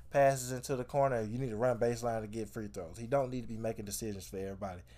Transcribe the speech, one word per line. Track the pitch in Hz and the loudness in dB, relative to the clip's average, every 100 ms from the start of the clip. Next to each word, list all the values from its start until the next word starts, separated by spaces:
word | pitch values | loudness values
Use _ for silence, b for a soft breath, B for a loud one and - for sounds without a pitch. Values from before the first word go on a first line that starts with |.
| b | b
passes | 143 139 135 123 | 6 8 6 0
into | 127 123 | -4 -2
the | 135 | -2
corner. | 123 147 139 120 | 0 2 4 4
You | 107 120 | 0 -2
need | 135 | -2
to | 107 | 0
run | 127 113 | 2 4
baseline | 120 117 120 113 | 2 2 0 -2
to | 107 | -2
get | 110 104 | -6 -6
free | - 104 | -6 -8
throws. | 101 85 107 | -8 -10 -8
He | 117 | 0
don't | 139 127 | 2 2
need | 127 | -2
to | 110 | -6
be | 110 | -4
making | 113 110 | -4 -4
decisions | 101 98 110 98 - | -6 -6 -4 -6 -6
for | 95 | -6
everybody. | 95 95 98 90 - | -6 -6 -6 -8 -14